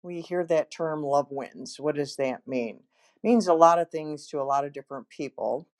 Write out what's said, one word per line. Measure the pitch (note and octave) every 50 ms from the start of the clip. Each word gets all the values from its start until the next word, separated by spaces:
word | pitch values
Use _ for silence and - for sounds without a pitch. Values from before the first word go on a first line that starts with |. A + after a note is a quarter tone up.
We | - F3+ F3 E3+
hear | E3 - F3+ F3+ F3
that | E3 E3+ D#3 - _
term, | - - E3+ D#3+ D#3 D3+ D3
love | C#3 C#3 C#3+ C#3 _
wins. | C#3 C#3 B2 - - - C3+ A#2+ - -
What | C#3 D3+ D3+
does | D3 C#3+ C#3 -
that | - C#3 C3 B2 - _
mean? | - C3+ B2+ A#2 A2 G2+
It | - _ _ _ _ _ _ _ _ -
means | G#3+ A#3+ A#3 F#3+
a | F3+ E3+
lot | D#3+ E3 E3 E3+
of | E3+ E3+ -
things | - D#3+ D#3 D3+ D3+ D3 - -
to | - D3
a | C3+ C3+
lot | C#3 C#3 C#3+
of | C#3+ C#3+
different | C#3+ C#3 _ C#3 C3+ - _
people. | - - C#3+ C3 _ - A2 A2 A#2 C3+ E3+ _ _